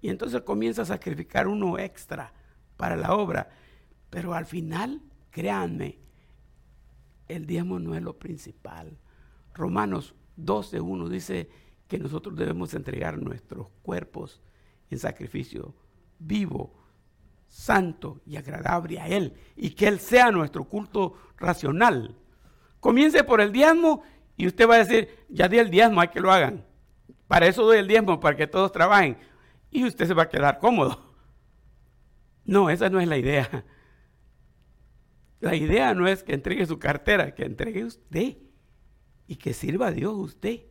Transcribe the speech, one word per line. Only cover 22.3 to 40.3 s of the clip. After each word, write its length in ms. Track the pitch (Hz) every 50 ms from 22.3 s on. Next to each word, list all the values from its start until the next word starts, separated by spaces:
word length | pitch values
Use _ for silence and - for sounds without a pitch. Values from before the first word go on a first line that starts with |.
| _ _ _ _ _ _ _ _ _ _
Comience 440 | - - 226 247 285 311 294 320 285
por 180 | 285 247 220
el 100 | 208 208
diezmo 520 | 202 240 277 311 330 330 339 320 302 285 - - - _ _ _ _ _
y 100 | 175 180
usted 220 | 175 - 226 226
va 60 | 233
a 100 | 233 220
decir, 400 | 175 220 226 214 - - - _ _
"Ya 180 | - - 175 180
di 100 | 185 233
el 120 | 233 214
diezmo, 300 | 165 185 226 233 214 180
hay 80 | 170 170
que 140 | - 160
lo 100 | 175 185
hagan. 340 | 190 185 156 131 107 90 - _ _ _ _ _ _ _ _ _ - _ _ _
Para 200 | - 170 165 180
eso 160 | 185 - 233
doy 160 | 220 226 214
el 80 | 196 190
diezmo, 320 | 214 226 220 196 175 147
para 180 | - 160 147 143
que 100 | 151 147
todos 240 | - 190 190 190
trabajen". 460 | 190 - 165 180 208 202 185 143 120 - - _ _ _ _ _ _ _ _ _
Y 140 | - 269 254
usted 240 | 247 - - - 170
se 60 | 185
va 100 | 165 165
a 60 | 160
quedar 300 | - 156 143 143 143 -
cómodo. 540 | - 226 240 214 143 - - - - - _ _ _ _ _ _ _ _ _ _ _ _ _ _ _ _ _ _ _ _ _ _ _ _ _ _ _
No, 240 | - 170 196 196 165
esa 200 | 151 175 208 190
no 100 | 185 190
es 80 | 180 170
la 100 | 156 135
idea. 480 | 120 131 143 139 131 - - 131 - - _ _ _ _ _ _ _ _ _ _ _ _ _ _ _ _ _ _ _ _ _ _ _ _ _ _ _ _ _ _ _ _ _ _
La 160 | - 165 165
idea 380 | 160 147 156 180 220 262 254 214
no 140 | 180 175 185
es 160 | 196 190 -
que 100 | - -
entregue 320 | 135 - - 285 285 196
su 140 | 156 160 -
cartera, 540 | - - 147 143 - - 208 196 160 - -
que 100 | - -
entregue 400 | - - - - 226 220 185 220
usted 540 | 233 233 _ _ _ 156 165 208 262 - - - _ _ _ _ _ _ _ _ _ _ _ _ _ _ _ _ _
y 80 | 160
que 180 | - - - 117
sirva 340 | - - - 151 190 247 214
a 40 |
Dios 220 | 160 160 131 196 220
usted. 480 | 202 190 151